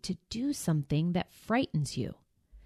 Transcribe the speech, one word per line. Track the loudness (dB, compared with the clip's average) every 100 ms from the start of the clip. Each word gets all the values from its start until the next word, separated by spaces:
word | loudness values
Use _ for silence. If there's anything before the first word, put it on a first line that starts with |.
to | -4 -8 -6
do | -4 -2
something | -2 0 0 2 2 2
that | 0 -2
frightens | -8 -2 0 2 0 -2 -2
you. | -4 -6 _ _ _ -20